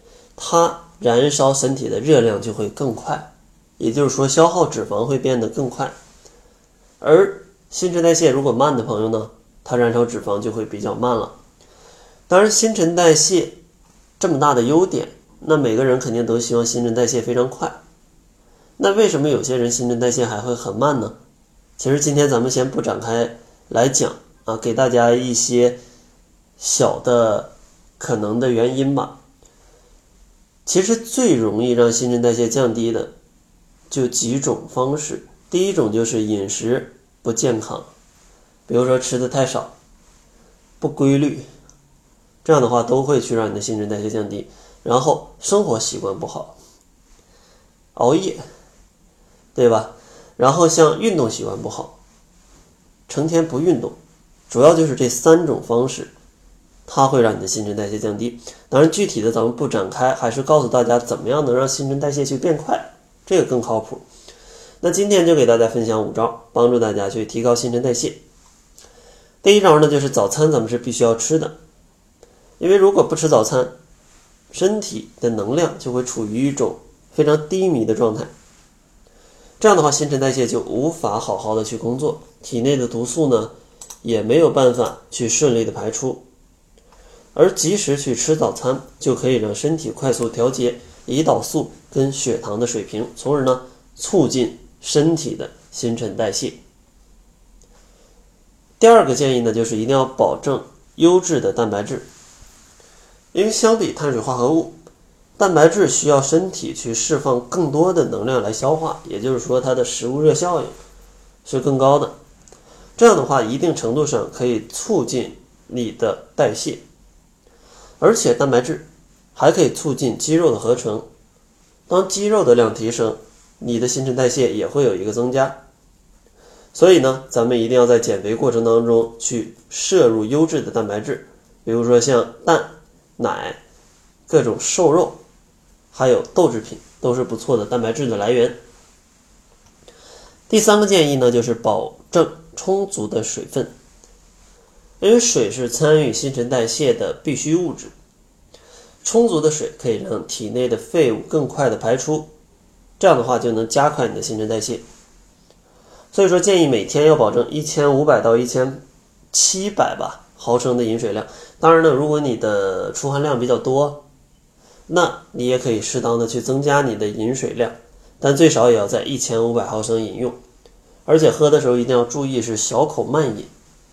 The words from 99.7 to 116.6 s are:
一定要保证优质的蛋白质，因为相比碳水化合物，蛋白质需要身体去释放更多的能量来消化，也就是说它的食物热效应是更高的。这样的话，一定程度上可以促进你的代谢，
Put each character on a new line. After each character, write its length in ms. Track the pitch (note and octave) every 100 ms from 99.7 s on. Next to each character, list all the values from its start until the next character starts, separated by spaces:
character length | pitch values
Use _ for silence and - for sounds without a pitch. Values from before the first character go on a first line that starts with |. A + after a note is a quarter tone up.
| A2
一 100 | A2+
定 40 |
要 160 | C3+ C3
保 320 | - G2+ -
证 260 | C#3+ C3 - - _ -
优 240 | E3 F3+
质 220 | E3+ D3+
的 100 | G2
蛋 180 | A2 A2+
白 140 | G2+
质， 220 | G#2+ C3 - - - - - _ _ _ _ _ _ _ _
因 100 | -
为 80 | G#3+
相 260 | A3 A3 A3+
比 140 | D#3+
碳 200 | - D3
水 100 | A#2+
化 160 | B2 B2+
合 160 | B2
物， 200 | D#3+ F3 - - _ _ _ _ -
蛋 160 | G3
白 140 | D#3+ D#3+
质 220 | G3+ D#3
需 180 | - C#3+
要 140 | C#3+
身 300 | C3+ D#3+ F#3
体 220 | - F3
去 200 | C3 B2
释 240 | A2+ - D#3
放 240 | D3 B2 B2
更 220 | F3 D#3
多 200 | C#3+ F3+
的 140 | E3+ A#2
能 200 | G2+ A2
量 160 | C3
来 120 | G#2
消 220 | A2 C3 D#3
化， 260 | D#3+ - -
也 140 | G2
就 140 | B2
是 60 | B2+
说 200 | - B2+
它 140 | C3
的 100 | B2+
食 240 | A#2+ - A#2+
物 140 | C#3
热 120 | D3+
效 280 | C#3 F3+ E3
应 60 | B2 - - - - - _ _
是 160 | - C3+
更 180 | C#3+ C3+
高 220 | C3 C#3+
的。 140 | - - - _ - - - - - -
这 100 | A#3
样 120 | A3+
的 80 | C3
话， 160 | C3+
一 160 | A2 C3
定 180 | E3+ D3
程 180 | A2+ C3
度 100 | D3
上 240 | A2+ -
可 140 | - B2
以 200 | A2+ -
促 360 | - - G3
进 320 | A#2+ B2+ - - _ _ -
你 240 | B2 A2+
的 360 | A2 A2 F#2+ - -
代 180 | C3+
谢， 260 | G#2